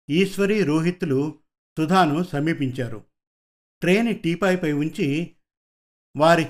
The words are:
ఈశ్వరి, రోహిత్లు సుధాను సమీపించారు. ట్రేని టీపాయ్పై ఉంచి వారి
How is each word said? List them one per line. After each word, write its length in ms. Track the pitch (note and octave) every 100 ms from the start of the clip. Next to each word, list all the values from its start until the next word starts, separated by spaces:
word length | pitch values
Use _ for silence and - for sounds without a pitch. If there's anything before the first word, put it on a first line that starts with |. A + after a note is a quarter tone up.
| -
ఈశ్వరి, 540 | D#3+ F#3+ G3 G3+ G#3+
రోహిత్లు 760 | D3 D#3 E3+ F3 F3 C3 D3+ - _ _ _ -
సుధాను 460 | D#3 F#3 D#3+ D3+
సమీపించారు. 800 | F3 C#3+ D#3 D#3+ C3+ B2 A#2 G#2+ - _ _ _ _ _ _ _
ట్రేని 320 | E3+ G3+ A#3
టీపాయ్పై 580 | - E3 E3+ F#3+ F3+ D#3+
ఉంచి 600 | D3 D#3 F#3 C#3 D3+ F3 _ _ _ _ _ _ _ _ C3+
వారి 300 | D#3+ E3+